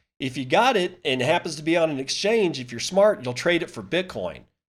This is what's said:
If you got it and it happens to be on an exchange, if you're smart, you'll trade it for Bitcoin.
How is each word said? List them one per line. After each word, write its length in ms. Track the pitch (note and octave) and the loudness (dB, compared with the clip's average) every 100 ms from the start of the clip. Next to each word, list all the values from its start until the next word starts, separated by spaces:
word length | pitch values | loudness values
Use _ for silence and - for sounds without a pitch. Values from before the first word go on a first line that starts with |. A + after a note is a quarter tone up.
| _ _ | _ _
If 160 | C3+ C3 | -8 -6
you 80 | |
got 320 | B2+ E3 A#3+ A#3 | 2 4 4 2
it 240 | F3+ F3+ | 0 -4
and 160 | D3+ C3 | -2 0
it 40 | |
happens 320 | B2 E3+ F3 D3+ | 2 2 0 -6
to 60 | |
be 140 | D#3 E3+ | 0 2
on 140 | D#3+ | 2
an 80 | C#3 | 0
exchange, 640 | C3+ - G3 A#3 F#3 C3+ | -6 -2 0 2 2 -2
if 100 | B2 | -8
you're 100 | A#2 | -8
smart, 440 | - F#3 G#3 G3+ | -2 4 4 2
you'll 100 | B2 | -4
trade 300 | A#2+ F3 F3 | -2 0 0
it 60 | E3+ | -2
for 120 | - | -10
Bitcoin. 600 | F#2+ E3 F#3 A#2 F2+ D#2 - _ _ | -4 -4 -4 -6 -8 -8 -18 _ _